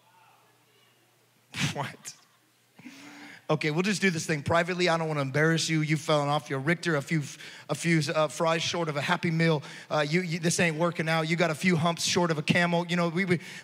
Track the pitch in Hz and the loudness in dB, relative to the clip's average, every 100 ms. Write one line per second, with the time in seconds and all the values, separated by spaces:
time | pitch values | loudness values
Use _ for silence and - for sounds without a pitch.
0 | _ _ _ _ _ _ _ _ _ _ | _ _ _ _ _ _ _ _ _ _
1 | _ _ _ _ _ - - 143 135 - | _ _ _ _ _ -6 -4 -4 -8 -10
2 | - - _ _ _ _ _ - - - | -16 -18 _ _ _ _ _ -20 -20 -20
3 | - - - - - 156 156 151 196 190 | -20 -20 -20 -12 -2 0 0 0 0 2
4 | 190 185 - 151 135 170 175 180 175 165 | 2 0 -2 -4 0 2 2 0 2 2
5 | 160 151 135 139 160 165 160 160 151 151 | 0 -2 0 2 2 2 2 0 2 0
6 | - 151 143 147 151 139 135 175 175 147 | 2 2 2 0 -2 -4 -2 -2 0 -2
7 | 135 160 135 - - - - 151 170 165 | 0 -2 -2 -8 -16 -16 -8 -4 2 2
8 | 147 160 151 - 165 165 - 175 165 143 | 2 2 0 0 0 2 0 -2 -2 -2
9 | 127 175 175 160 165 151 - - - 151 | -2 0 0 2 4 2 -2 -14 -4 -2
10 | 147 170 185 170 160 170 175 151 175 170 | 2 0 0 -2 0 2 0 2 0 0
11 | 160 165 160 165 175 151 185 175 170 165 | -2 0 0 0 0 2 2 2 2 0
12 | - 185 175 151 147 180 175 170 175 175 | 0 2 2 0 2 2 2 2 0 0
13 | 170 165 190 180 - - | 0 0 0 0 -2 -14